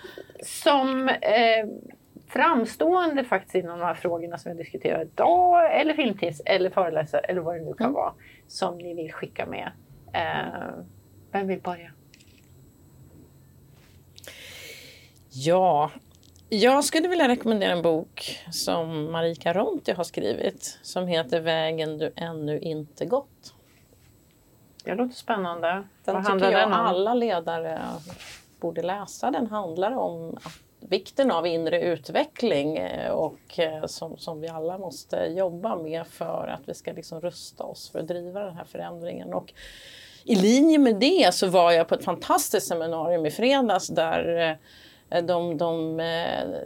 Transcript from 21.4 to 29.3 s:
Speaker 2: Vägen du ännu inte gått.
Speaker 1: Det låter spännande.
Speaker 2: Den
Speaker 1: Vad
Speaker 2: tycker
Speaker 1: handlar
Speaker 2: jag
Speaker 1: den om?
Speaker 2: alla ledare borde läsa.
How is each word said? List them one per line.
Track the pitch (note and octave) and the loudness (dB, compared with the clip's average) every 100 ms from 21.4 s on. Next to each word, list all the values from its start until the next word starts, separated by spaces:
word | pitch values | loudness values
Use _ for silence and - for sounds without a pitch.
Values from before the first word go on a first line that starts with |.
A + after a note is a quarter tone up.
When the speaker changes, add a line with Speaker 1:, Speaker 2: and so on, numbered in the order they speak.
Speaker 2:
Vägen | D#3+ D#3+ D#3+ D#3+ D#3 D3+ | 0 0 0 -2 -4 -4
du | D#3 - | -6 -4
ännu | E3 D#3+ D3 D3+ | -8 -6 -4 -4
inte | E3 D#3 D3+ - E3+ | -4 -6 -8 -8 -2
gått. | C4 C#4+ _ - - _ _ _ _ _ _ _ _ _ _ _ - | -2 -2 _ -20 -20 _ _ _ _ _ _ _ _ _ _ _ -16
Speaker 1:
Det | - | -8
låter | F#3+ B3 | -4 -4
spännande. | B3 - G#3 F3+ E3+ E3 | -6 -4 -4 -4 -4 -2
Speaker 2:
Den | F#3+ G3 _ - | -2 -6 _ -4
Speaker 1:
Vad | F#3+ | -2
Speaker 2:
tycker | G3 | 0
Speaker 1:
handlar | G3 G3 | 2 4
Speaker 2:
jag | G3 | 4
Speaker 1:
den | A3 | 4
om? | F3+ F3 | 4 2
Speaker 2:
alla | F3+ G#3 | 2 2
ledare | B3 A#3 F3 E3+ E3 E3 D#3+ - - E3 F3+ - - - _ | 2 0 -2 -2 -4 -4 -6 -8 -10 -12 -16 -16 -20 -20 _
borde | E3+ E3 | -6 -4
läsa. | E3+ G3+ F#3+ - A#3+ | -4 -4 -8 -6 -2